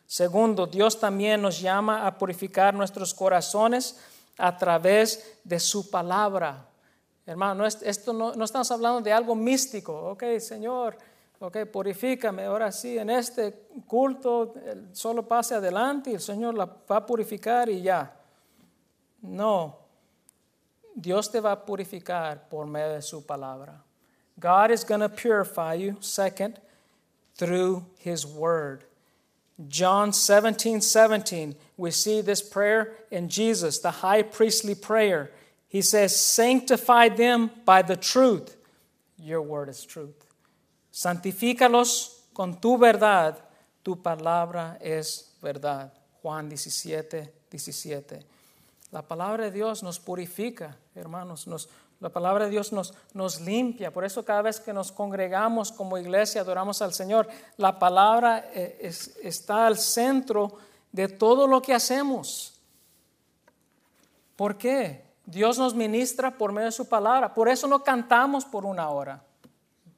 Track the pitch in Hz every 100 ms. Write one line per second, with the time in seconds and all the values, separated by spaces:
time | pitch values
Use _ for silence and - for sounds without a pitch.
0 | - - 175 190 226 196 175 180 220 214
1 | 208 196 208 214 202 165 185 196 214 214
2 | 202 190 190 180 190 - 196 202 196 196
3 | 185 - 190 180 165 208 226 247 254 -
4 | - - _ - 180 175 180 165 175 208
5 | 220 - - - - 170 - 208 202 196
6 | 175 190 214 190 160 135 - _ _ _
7 | _ _ - 170 196 190 214 214 220 202
8 | - 226 226 226 220 254 240 233 233 240
9 | 214 220 233 226 233 262 262 208 180 151
10 | 165 196 240 226 226 220 226 254 233 -
11 | - _ _ - 185 214 208 196 196 185
12 | 247 254 226 190 196 208 220 208 247 233
13 | 214 247 233 - 208 208 _ 262 - 226
14 | 269 262 254 240 226 254 - 202 202 185
15 | 226 233 220 233 233 226 190 185 254 285
16 | 262 208 - 202 233 226 180 - - 208
17 | 214 233 208 202 214 240 240 190 185 175
18 | 135 - _ _ _ _ _ _ _ _
19 | _ _ 196 185 214 196 156 - _ _
20 | _ _ _ _ _ _ _ _ 453 330
21 | 170 190 208 226 208 202 - 196 185 190
22 | - 180 160 147 - 156 151 151 156 151
23 | 143 160 143 143 135 131 143 151 _ _
24 | _ _ _ - 175 185 220 226 - 208
25 | 208 208 240 214 185 - 160 165 196 202
26 | - - 190 190 202 - _ _ _ _
27 | _ _ _ - 175 180 185 180 175 _
28 | 175 165 143 151 165 165 143 135 - _
29 | _ _ _ _ _ - 143 143 185 196
30 | 208 196 - 208 220 220 226 220 208 220
31 | 220 214 208 170 151 143 _ - 170 160
32 | 214 214 196 202 - 196 208 220 220 -
33 | - 190 175 190 226 220 165 - 180 -
34 | 185 214 214 - 226 208 208 196 - 220
35 | 208 165 139 - _ _ _ 196 180 214
36 | 196 - - - 233 254 254 233 - 240
37 | 233 208 240 240 226 - - 190 180 180
38 | - 254 262 185 - - _ _ _ _
39 | _ _ 156 165 151 147 139 123 - 165
40 | 147 147 _ _ _ _ _ _ _ -
41 | 175 175 190 185 240 247 247 240 240 -
42 | - - _ - 185 175 226 247 233 214
43 | 214 196 156 156 - _ _ _ - 175
44 | 180 160 160 170 170 175 165 165 160 156
45 | 156 - - _ 151 143 147 139 135 _
46 | _ _ 165 156 151 147 160 - 170 156
47 | 156 165 147 _ _ 160 - 135 151 143
48 | 143 151 147 _ _ _ _ _ - 160
49 | - 165 190 220 214 196 220 214 185 170
50 | - 180 175 - 233 240 156 135 _ 180
51 | 165 175 180 160 - 165 - - _ -
52 | 170 175 180 202 208 208 202 202 180 -
53 | _ 196 185 160 170 220 247 226 180 180
54 | 190 226 214 208 214 214 220 202 190 -
55 | 202 190 185 185 220 226 202 - 190 185
56 | 175 190 214 220 185 185 196 196 196 175
57 | 190 220 220 - - - 196 190 180 185
58 | 208 233 240 226 - 190 180 - 175 170
59 | - - 220 165 - 208 226 208 - 233
60 | 247 269 262 208 202 - - _ _ 185
61 | 190 196 220 254 269 262 262 240 233 254
62 | 285 247 - - - _ _ _ _ _
63 | _ _ _ _ _ _ _ _ _ _
64 | _ _ _ - 202 202 240 269 190 135
65 | - _ - 175 220 247 254 233 220 226
66 | 254 - 262 262 214 208 226 226 247 226
67 | 208 262 226 - 226 247 277 277 277 254
68 | 233 240 269 277 262 208 196 180 156 143
69 | 139 135 _ _ _ _ _ _ 170